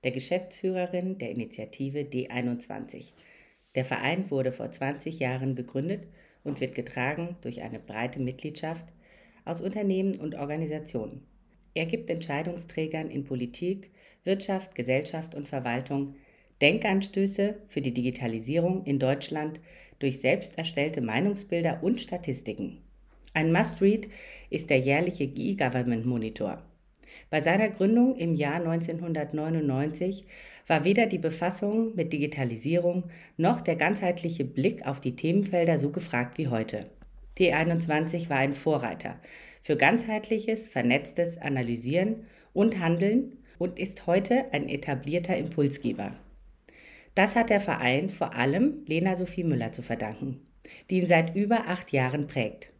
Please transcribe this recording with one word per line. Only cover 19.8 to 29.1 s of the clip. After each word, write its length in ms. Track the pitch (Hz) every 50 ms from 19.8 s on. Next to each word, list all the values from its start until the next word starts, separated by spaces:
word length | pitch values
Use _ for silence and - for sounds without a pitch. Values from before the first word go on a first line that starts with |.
| - - - _
durch 200 | - 139 135 139
selbst 380 | - 208 240 - - - - -
erstellte 440 | 165 - - - 139 156 156 -
Meinungsbilder 800 | 120 113 107 120 175 202 202 196 - - - 170 165 165 139 -
und 180 | - 185 240 -
Statistiken. 840 | - - - 180 175 151 127 127 - - 104 - 101 - - - - - - _ _ _ _ _ - - -
Ein 180 | 160 156 160
Must-Read 580 | 165 180 220 - - - 196 196 214 226 - - - - - - - - - -
ist 200 | - - - -
der 100 | 147 131
jährliche 440 | 131 135 139 151 170 180 175 - 143
E-Government-Monitor. 1400 | 131 - - - - 196 196 151 127 123 127 123 123 117 113 113 127 123 117 110 110 107 - 107 98 78 - - - - _ _ _ _ _ - - - - - _
Bei 120 | - 156
seiner 280 | 151 165 175 196 220 214
Gründung 460 | 202 - 190 196 226 233 240 262 262
im 200 | - 165 170 165
Jahr 240 | 143 147 143 147 170
neunzehnhundertneunundneunzig 1700 | 175 165 165 170 170 170 165 165 175 170